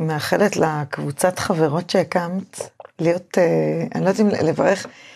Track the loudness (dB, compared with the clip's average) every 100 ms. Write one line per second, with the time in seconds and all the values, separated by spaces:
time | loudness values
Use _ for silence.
0 | -4 -4 -2 2 2 2 0 0 -6 -6
1 | -8 -2 -2 -2 -2 0 2 0 0 0
2 | 0 -2 -2 -6 -8 -14 -16 -18 -18 -2
3 | 0 0 -2 2 2 2 0 -2 -4 -2
4 | 0 2 2 2 0 2 2 2 -4 -18
5 | -20